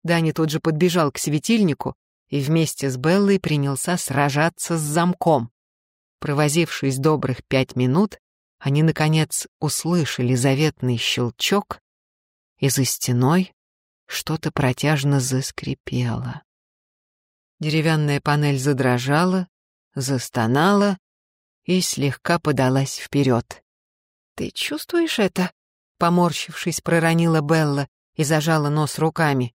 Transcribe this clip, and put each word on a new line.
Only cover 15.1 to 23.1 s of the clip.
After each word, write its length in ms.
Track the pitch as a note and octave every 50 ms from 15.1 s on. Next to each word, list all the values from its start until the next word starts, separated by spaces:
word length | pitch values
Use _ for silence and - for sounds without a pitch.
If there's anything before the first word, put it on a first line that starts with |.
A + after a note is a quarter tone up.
| C#3+ C#3
заскрипело. 1200 | B2+ B2+ C3 C3 C3 - - - - C3+ C3+ _ _ - - B2 B2 A#2 A2+ A#2 B2 A#2+ - - _ _ _ _ _ _ _ _ _ _ _ _ _ _ _ _ _ _ _ _ _ _ _ _
Деревянная 600 | D#3 D#3 D3+ D#3+ D3+ E3 D#3+ D3+ D3+ D3 C#3+ C#3+
панель 380 | _ D3+ D3 D3 D3 C#3+ C#3
задрожала, 920 | C3 B2+ D3 C#3+ B2 C3 B2+ B2 B2 B2 C3+ C#3+ D#3 F3 F#3 F#3 F#3+ F3+ _ _ _ _ _ _ _ _ _ _
застонала 1040 | C#3 C3 C3+ C#3 B2 - - - B2+ A2 A2+ B2 C#3+ D#3+ F#3+ G3+ G3+ G3+ G3+ F#3+ - _ _ _ _ _ _ _ _ _ _ _ _ _
и 160 | - F3+ F#3
слегка 580 | F3+ - - - C#3 C#3+ B2 - _ - E3+ E3+
подалась 580 | - D3+ C#3+ B2 C3 B2+ C3 C3+ C3+ C3+ -
вперёд. 640 | - - -